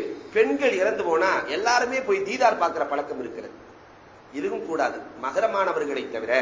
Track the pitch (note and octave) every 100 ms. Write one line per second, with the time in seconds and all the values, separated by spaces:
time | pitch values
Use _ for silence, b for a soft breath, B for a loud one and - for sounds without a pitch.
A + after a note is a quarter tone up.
0 | G#2+ - - G#3+ B3+ C#4 C4 F#3+ G3 G#3+
1 | F3 D#3+ F#3+ C#3 A#2 D#3+ A3+ B3 B3 C4
2 | F#3+ F#3+ G3 B3+ A#3+ E3+ E3+ D#3+ C#3+ C#3+
3 | C#3+ C3 A2+ - - - - - - -
4 | - - - C3+ F#3+ A3+ - D#3 B2 G#2+
5 | - - B2+ F3+ A3 G3+ F#3 D#3+ D3 C3
6 | - A#2 A2 B2+